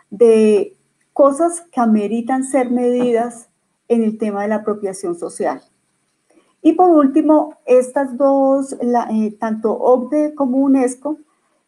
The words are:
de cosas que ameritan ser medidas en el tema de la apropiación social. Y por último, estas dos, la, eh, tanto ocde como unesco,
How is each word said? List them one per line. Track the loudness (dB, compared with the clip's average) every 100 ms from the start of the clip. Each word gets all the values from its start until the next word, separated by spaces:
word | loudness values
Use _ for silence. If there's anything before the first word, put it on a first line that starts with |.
| _
de | 2 4 6 4 2 0 _ _ _ _
cosas | 2 2 2 -2 -4 -10
que | -2
ameritan | 0 0 0 -4 -4 -4
ser | -2 -2 0
medidas | 0 0 0 0 0 -2 -8 -20 _ _ _ -4
en | 0
el | 0 -2
tema | -6 -4
de | -4
la | -4
apropiación | -4 -6 -6 -8 -8 -8
social. | -10 -6 -6 -6 _ _ _ _ _ _ _ _ _ _
Y | 0
por | 2 4
último, | 4 4 2 2 2 0 -6 0
estas | 2 2 -4 -6 -2
dos, | 0 2 2 0 -2 -6
la, | -2 -2 -2
eh, | -2 -4 -4
tanto | -8 -4 -4
ocde | -2 0 0 0 -2 -2
como | -2 -2 0
unesco, | 2 2 0 -4 -8 -10 _ _ _ _